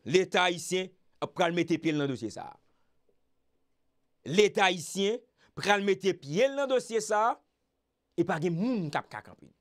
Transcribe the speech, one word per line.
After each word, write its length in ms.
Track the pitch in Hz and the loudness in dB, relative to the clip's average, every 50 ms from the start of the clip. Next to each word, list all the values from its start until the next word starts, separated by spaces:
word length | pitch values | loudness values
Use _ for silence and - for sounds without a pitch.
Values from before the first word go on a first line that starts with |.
| - | -2
Leta 400 | 117 151 185 185 - - 190 180 | 2 2 2 2 2 2 2 2
ayisyen 440 | 180 175 165 - - 180 185 185 185 - _ _ _ _ - | 2 0 -2 -4 -4 -4 -4 -4 -6 -10 _ _ _ _ -8
ap 120 | 147 - - | -8 -6 -2
pral 200 | - 180 170 170 | 0 0 0 2
mete 220 | 175 165 165 170 160 | 0 0 0 0 0
pye 140 | - 160 156 | 0 0 0
l 40 | 147 | 0
nan 120 | 143 139 | 0 -2
dosye 200 | 127 113 117 104 - | -4 -4 -8 -8 -10
sa 140 | - - - - | -10 -14 -14 -16
a. 20 | - _ _ _ _ _ _ _ _ _ _ _ _ _ _ _ _ _ _ _ _ _ _ _ _ _ _ _ _ _ _ _ _ - 120 | -20 _ _ _ _ _ _ _ _ _ _ _ _ _ _ _ _ _ _ _ _ _ _ _ _ _ _ _ _ _ _ _ _ -10 0
Leta 380 | 156 202 208 196 202 214 196 185 | 4 4 4 4 4 4 2 2
ayisyen 500 | 185 180 143 - - 190 196 202 226 240 - _ _ _ _ _ _ | 2 0 -6 -6 -4 -2 -2 0 -2 -4 -8 _ _ _ _ _ _
pral 260 | - 135 190 208 202 202 | -2 0 2 2 2 2
mete 280 | 202 190 - - 190 170 - | 0 0 0 0 -2 -2 -2
pye 260 | - 139 147 196 254 | -4 -4 0 2 2
l 80 | 277 269 277 | 2 2 0
nan 100 | 277 262 | 0 0
dosye 300 | 262 247 247 - 226 220 220 | 0 0 0 0 -4 -4 -2
sa 220 | - 220 208 220 233 | 0 0 0 2 0
a, 40 | 302 - _ _ _ _ _ _ _ _ _ _ _ _ _ _ _ | -2 -4 _ _ _ _ _ _ _ _ _ _ _ _ _ _ _
e 80 | - 170 | -2 0
pa 120 | 180 175 156 160 | 0 0 -2 -2
gen 120 | 185 170 | -2 0
moun 320 | 165 208 254 254 208 170 147 - | 0 0 0 -2 -2 -2 -4 -4
k 80 | 131 | -6
ap 100 | - - | -6 -8
ka 120 | - 107 - | -12 -14 -14
kanpe 240 | 95 87 - - - | -16 -20 -20 -20 -20
l. 20 | _ _ | _ _